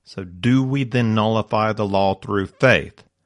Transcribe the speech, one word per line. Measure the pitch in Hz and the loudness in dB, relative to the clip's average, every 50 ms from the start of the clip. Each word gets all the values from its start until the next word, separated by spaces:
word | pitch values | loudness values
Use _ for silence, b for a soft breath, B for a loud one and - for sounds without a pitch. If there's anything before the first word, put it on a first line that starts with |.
| _ | _
So, | - - 95 95 | -16 -14 -14 -14
do | 90 87 90 90 120 127 131 | -14 -12 -4 0 2 2 2
we | 131 131 135 139 135 | 2 0 -2 -4 -4
then | 117 120 123 117 110 110 | -2 0 0 0 2 2
nullify | 110 107 110 113 110 104 - 117 107 107 107 | 2 0 2 0 0 -2 -2 -2 0 0 -2
the | 107 107 107 | -2 -2 -4
law | 101 101 98 98 98 95 | 0 0 2 2 2 0
through | - - 104 104 101 95 95 | -2 -4 -4 -2 -2 -2 -4
faith? | - _ 131 131 110 78 - - - - - _ _ _ _ | -2 _ 4 4 4 4 0 -6 -14 -20 -20 _ _ _ _